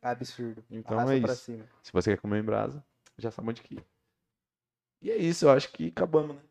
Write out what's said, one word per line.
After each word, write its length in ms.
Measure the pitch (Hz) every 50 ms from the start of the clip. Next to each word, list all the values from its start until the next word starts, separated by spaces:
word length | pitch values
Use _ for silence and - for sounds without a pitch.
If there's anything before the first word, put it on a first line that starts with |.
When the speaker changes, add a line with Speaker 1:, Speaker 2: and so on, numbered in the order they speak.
Speaker 1:
Absurdo. 600 | - 123 123 123 127 - - - 123 117 110 110 110 _
Speaker 2:
Então 260 | - 113 110 - 110 113
Speaker 1:
Arrasta 200 | 120 131 135 135
Speaker 2:
é 20 |
Speaker 1:
pra 140 | 120 110 127
Speaker 2:
isso. 80 | 120 -
Speaker 1:
cima. 200 | - 120 113 110 - _ _ _
Speaker 2:
Se 80 | -
você 200 | - 92 87 -
quer 100 | 101 92
comer 180 | - 104 104 107
em 40 | 107
brasa, 380 | 110 104 107 107 - 139 147 - _ _ _ _ - _ -
já 140 | 110 117
sabe 180 | 110 - 113 113
onde 120 | 117 - -
que 120 | - -
ir. 80 | 110 - _ _ _ _ _ _ _ _ _ _ _ _ _ _ _ _ _ _ _ _ _ _ _
E 100 | - -
é 60 | 453 440
isso, 280 | 180 165 170 - -
eu 40 | 151
acho 200 | 135 135 143 - -
que 140 | - 160 165
acabamos, 480 | - - 185 175 156 156 151 151 143
né? 60 | 143 - _